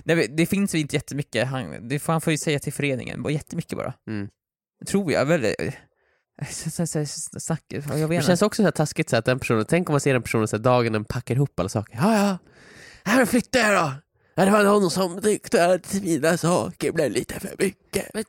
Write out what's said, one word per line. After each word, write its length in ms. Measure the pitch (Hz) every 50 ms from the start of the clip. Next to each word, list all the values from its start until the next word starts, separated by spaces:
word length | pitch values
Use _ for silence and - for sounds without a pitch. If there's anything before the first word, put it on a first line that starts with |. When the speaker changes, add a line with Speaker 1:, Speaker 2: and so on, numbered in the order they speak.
| -
Speaker 1:
Nej, 120 | - 170
men 200 | 165 117 107 143
det 100 | 160 170
finns 300 | - 202 196 202 - 185
ju 40 | 160
inte 160 | 151 - 151
jättemycket. 520 | 143 - - 135 143 - _ - 110 123
Han, 400 | 131 135 127 101 76 65 - 110 117
det 100 | 143 143
får, 120 | - - 160
han 80 | 160
får 100 | - 170
ju 60 | 156
säga 220 | 147 - 165 143 135
till 140 | - 151 -
föreningen, 500 | - 147 139 131 120 - - - - 123
bara 100 | 135 151
jättemycket 440 | 151 - - - 170 - - -
bara. 160 | - - - - _ -
Speaker 2:
Mm. 200 | 117 110 104 98 98 _ _ _ _ _ _ _ _ _ _ -
Speaker 1:
Tror 240 | - - 202 196 147
jag 140 | 92 87 131
väl. 200 | 147 175 151 113
Eh, 280 | 90 - - 80 110 - - _ _ _ _ _ _ _ _ _ _ _ - 143 -
så, 200 | - - - 160
så, 180 | - - 170
så, 180 | - - 151 147
så, 340 | 143 - 165 - - - -
snack, 240 | - - 165 - _
ja, 100 | - -
jag 40 | 123 143 143 131
vet 120 | 151 156 151
Speaker 2:
Det 60 | 170
Speaker 1:
inte. 120 | 170 160
Speaker 2:
känns 140 | 185 175 170
också 200 | 208 220 - -
så 20 | 202
här 80 | 160
taskigt 380 | - - 151 - - 170 156 -
så 60 | 135
att 80 | 113 -
den 140 | 127 127 131
personen, 260 | - - 120 110 107 -
tänk 200 | 160 175 170 -
om 40 | 147
man 60 | 135
ser 140 | - 143 127
den 80 | 123 -
personen 240 | - - 113 107
så 80 | - 107
här, 80 | 107 113
dagen 300 | 127 123 123 117 117 110
den 120 | 107 104
packar 300 | - - 120 - - 120
ihop 240 | 135 143 - - -
alla 100 | 87 104
saker. 260 | - 110 104 - - 110
Ja, 160 | 165 220 226
ja. 200 | 202 202 202 185 - _ _ _ - - - - - - - - - - 185
Här 140 | 233 269 240
flyttar 340 | - - 233 - - - 247
jag 240 | 220 208 196 185 165
då. 100 | 143 135 147 _ _ _ _ _ _ -
Ja, 100 | 160 185
det 60 | 190
var 120 | 214 208 202
någon 280 | 202 208 208 190 165
som 300 | - 185 190 170 170 196
tyckte 440 | 180 214 190 - - - 240 175 170
att 280 | 180 185 175 - - 196 196 202
mina 340 | 165 165 123 143 165 175
saker 540 | - - 170 180 123 110 180 - - 147 120
blev 200 | - 165 147 113
lite 280 | 92 - - - - -
för 160 | 190 - - -
mycket. 540 | 196 185 - _ _ - - - - - -
Speaker 3:
Men 100 | 214 214